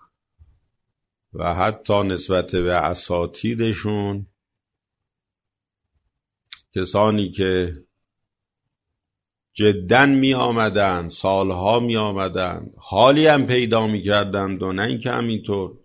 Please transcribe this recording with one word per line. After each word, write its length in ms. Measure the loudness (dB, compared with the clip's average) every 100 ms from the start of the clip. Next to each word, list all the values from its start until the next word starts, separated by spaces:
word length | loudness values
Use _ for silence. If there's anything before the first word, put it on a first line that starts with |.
| _ _ _ _ -20 _ _ _ _ _ _ _ _
و 220 | -6 -4
حتی 480 | -2 -2 -2 -2 0
نسبت 500 | 0 -4 -2 -2 0
به 200 | -2 0
اساتیدشون، 1500 | 0 0 -4 -4 -4 -4 -4 -6 -2 -2 -2 -4 -4 -4 -6 -10 _ _ _ _ _ _ _ _ _ _ _ _ _ _ _ _ _ _ _ _ _ _ -20 _
کسانی 580 | -6 -2 2 2 2 -2
که 420 | -2 0 0 -2 -6 -18 _ _ _ _ _ _ _ _ _ _ _ _ _ _ _ _
جداً 540 | 0 2 2 2 4 4
می 280 | 4 2
آمدن، 760 | 2 0 0 0 2 0 0 -6
سالها 720 | -4 0 2 0 0 0 0
می 160 | 0 -2
آمدن، 760 | -2 -2 -4 -4 -4 -6 -12 -18
حالی 500 | -4 4 6 8 6
هم 200 | 4 2
پیدا 400 | 0 2 2 2
می 160 | -2
کردند 600 | 0 0 0 -2 -4 -4
و 100 | -4
نه 100 | -2
اینکه 280 | -2 -4 -4
همینطور. 680 | -4 -2 -4 -4 -4 -6 -10